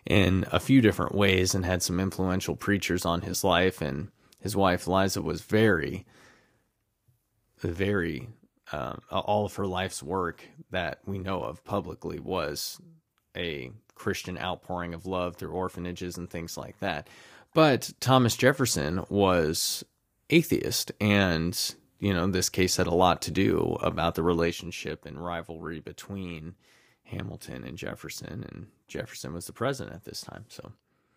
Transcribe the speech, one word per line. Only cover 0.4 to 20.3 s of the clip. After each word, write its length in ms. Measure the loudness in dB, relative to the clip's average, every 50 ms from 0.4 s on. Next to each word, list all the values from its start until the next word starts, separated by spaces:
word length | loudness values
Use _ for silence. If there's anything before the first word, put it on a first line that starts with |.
| 2 2
a 80 | 0 0
few 200 | 4 6 6 8
different 320 | 8 6 4 4 -2 -2
ways 440 | 2 4 4 6 6 4 4 2 0
and 80 | 0 0
had 180 | 0 0 0
some 160 | 0 -2 0 0
influential 560 | 0 -2 -2 -2 0 0 0 -2 -2 -4 -6
preachers 500 | -4 0 0 0 0 0 0 -2 0 0
on 180 | 0 0 0
his 200 | -2 -4 -4 0
life, 400 | 2 4 4 6 4 4 2 0
and 300 | -4 -4 -4 -4 -8 -10 -12 _ _ _ _ _
his 160 | -8 -2 2
wife 320 | 4 4 4 4 2 0
Liza 360 | 2 2 2 2 2 0 -2
was 200 | -4 -4 -6 -6
very, 640 | -4 0 4 6 6 6 6 4 2 -2 -6 -8 -10 -16 _ -20 -20 -20 _ _ _ _ _ _ _ _ _ _ _ _ _ _ _ _ _ _ _ _ _ _ _ _ _ _
very, 680 | -6 -4 -2 -2 -2 0 0 0 0 -2 -4 -6 -10 -12 -16 _ _ _ _ _ _ -10
um, 320 | -8 -8 -6 -8 -8 -12 -10 -6
a-, 80 | -4 -4
all 260 | 0 0 0 0 0
of 120 | -2 -4
her 100 | -4 -4
life's 380 | -4 -2 -4 -4 -4 -6 -10 -8
work 400 | -4 -4 -2 -2 -4 -6 -10 -16 -20 -20 -20 -14 _
that 300 | -6 -4 -4 -4 -6 -8 _
we 140 | -8 -8 -6
know 240 | -4 -4 -4 -4
of 220 | -4 -6 -8 -12 _
publicly 560 | -4 -4 -4 -4 -6 -10 -10 -10 -8 -8 -8
was 600 | -6 -6 -4 -4 -4 -4 -6 -6 -8 -10 -12 -14 -18 -20 -20 _ _ _ _ _ _ _ -10
a 360 | -8 -6 -6 -6 -8 -10 -12 -14 -18 _ _ _
Christian 440 | -6 -4 -4 -4 -4 -6 -8 -8 -6
outpouring 560 | -6 -6 -6 -8 -8 -8 -6 -6 -6 -6 -8
of 100 | -8 -6
love 320 | -4 -2 -2 -2 -2 -4
through 140 | -8 -10 -6
orphanages 640 | -4 -4 -4 -4 -6 -8 -8 -8 -8 -8 -8 -8 -8
and 120 | -10 -10 -10
things 260 | -8 -10 -8 -8 -10
like 220 | -12 -12 -14 -12 -8
that. 280 | -6 -6 -6 -6 -8 -12 -20 -20 -20 -20 -20 -20 -20 _
But 400 | 4 4 6 6 4 2 0 -6 -10 _
Thomas 340 | 4 6 6 8 8 6 4
Jefferson 720 | 6 6 6 6 6 2 0 2 0 0 0 -2 -2 -4 0
was 760 | 2 4 6 6 6 4 4 2 2 0 -2 -2 -4 -6 -8 -14 _ _ _ _ _ _ _ 4